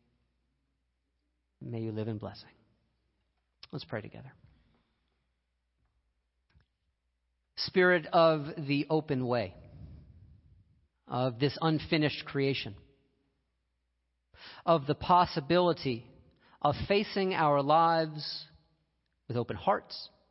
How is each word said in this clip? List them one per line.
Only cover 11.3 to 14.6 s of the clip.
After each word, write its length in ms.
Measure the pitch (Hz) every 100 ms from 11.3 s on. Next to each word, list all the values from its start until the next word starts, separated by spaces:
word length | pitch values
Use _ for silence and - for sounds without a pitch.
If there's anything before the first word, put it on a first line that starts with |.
| 117
this 180 | 139 -
unfinished 640 | 160 156 - 160 151 -
creation, 500 | - 139 135 131 107 101 - _ _ _ _ _ _ _ _ _ _ _ _ _ _ - - -